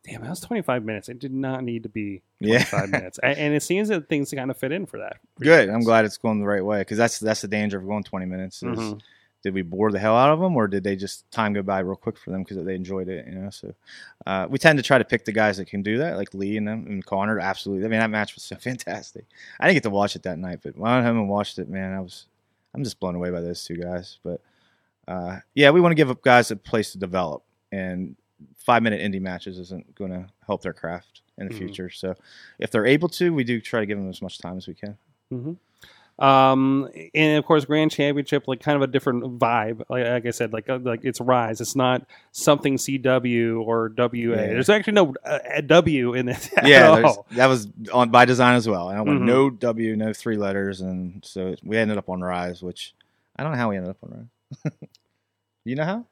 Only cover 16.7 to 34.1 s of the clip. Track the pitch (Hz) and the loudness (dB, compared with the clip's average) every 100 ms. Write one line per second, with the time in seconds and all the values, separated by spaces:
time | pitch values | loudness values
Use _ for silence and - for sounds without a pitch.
16.7 | 110 101 98 - 98 104 107 92 95 - | -8 -8 -10 -6 -4 -2 -2 -4 -6 -6
17.7 | 98 110 113 113 107 104 - - 98 123 | -6 -2 0 0 -2 -6 -8 -16 -12 -10
18.7 | 127 - 101 - - - _ - - 151 | -10 -10 -12 -14 -20 -20 _ -20 -2 2
19.7 | 175 110 98 101 87 92 82 92 85 - | 2 2 0 -2 -4 -10 -8 -10 -10 -14
20.7 | 69 107 127 120 117 101 101 101 - 90 | -6 0 2 2 0 0 -2 -4 -8 -10
21.7 | 95 95 95 90 - _ _ _ _ _ | -8 -8 -8 -12 -16 _ _ _ _ _
22.7 | - 131 - 92 87 90 87 85 87 - | -10 -8 -6 -6 -4 -4 -6 -6 -10 -10
23.7 | 85 87 90 90 - 90 87 _ _ _ | -10 -8 -8 -10 -14 -12 -12 _ _ _
24.7 | _ _ _ - 92 87 92 _ - 143 | _ _ _ -12 -8 -8 -12 _ 6 8
25.7 | 165 175 160 139 123 135 123 117 104 - | 8 4 4 2 2 6 6 4 -4 -4
26.7 | 113 104 95 92 92 85 69 _ _ _ | -4 -4 -6 -4 -2 -2 -6 _ _ _
27.7 | 101 92 90 92 - _ _ 69 69 - | -10 -8 -8 -8 -12 _ _ -20 _ -4
28.7 | 120 117 101 101 98 95 90 - 92 87 | -2 -2 -4 -6 -6 -8 -12 -14 -16 -16
29.7 | 90 - _ 95 92 92 _ - 98 92 | -16 -18 _ -12 -12 -14 _ -8 -8 -8
30.7 | - 82 87 _ _ _ - 95 110 90 | -10 -10 -12 _ _ _ -14 -12 -10 -12
31.7 | 95 90 - 95 90 _ - - _ - | -10 -14 -10 -10 -10 _ -20 -20 _ -4
32.7 | 117 107 147 170 - 180 160 120 120 - | 0 4 4 2 -2 -2 0 -2 -4 -2
33.7 | 120 104 104 95 | -4 -2 -4 -6